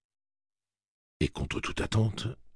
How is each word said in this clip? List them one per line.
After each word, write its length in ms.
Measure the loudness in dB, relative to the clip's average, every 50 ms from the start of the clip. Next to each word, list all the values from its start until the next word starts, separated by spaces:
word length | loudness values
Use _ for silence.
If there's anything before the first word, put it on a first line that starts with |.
| _ _ _ _ _ _ _ _ _ _ _ _ _ _ _ _ _ _ _ _ _ _ _ _
Et 80 | -2
contre 320 | -2 0 -2 -4 -4 -4 -4
toute 220 | -4 -4 -2 -2
attente, 460 | -2 2 4 4 4 4 2 -2 -4 -6 -6 -8 -12 -20 -20